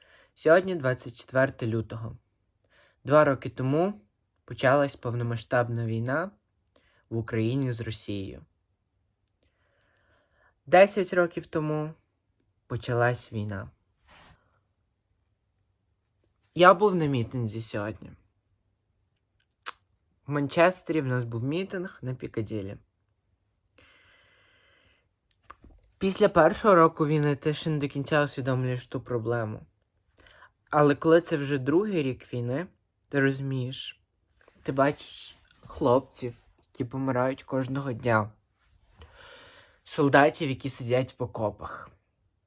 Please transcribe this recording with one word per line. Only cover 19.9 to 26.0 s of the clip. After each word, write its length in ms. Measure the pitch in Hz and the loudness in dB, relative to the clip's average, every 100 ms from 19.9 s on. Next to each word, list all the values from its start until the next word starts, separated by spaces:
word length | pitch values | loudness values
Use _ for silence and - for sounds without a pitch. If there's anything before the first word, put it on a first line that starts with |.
| _ _ _ - | _ _ _ -8
В 40 | |
Манчестері 720 | 143 143 165 170 180 - 160 | -4 -2 2 2 2 -4 -4
в 60 | 135 | -2
нас 180 | 127 117 | -2 -4
був 200 | 117 127 | -4 -4
мітинг 540 | 160 190 190 185 - | -4 -6 -8 -10 -10
на 120 | 127 127 | -10 -10
Пікаділлі. 640 | - - 104 110 98 104 - _ _ _ _ _ _ _ _ _ _ _ _ _ _ _ _ _ _ _ _ _ _ _ _ _ _ - - - _ | -8 -8 -6 -8 -8 -12 -20 _ _ _ _ _ _ _ _ _ _ _ _ _ _ _ _ _ _ _ _ _ _ _ _ _ _ -20 -20 -20 _
Після 300 | _ | _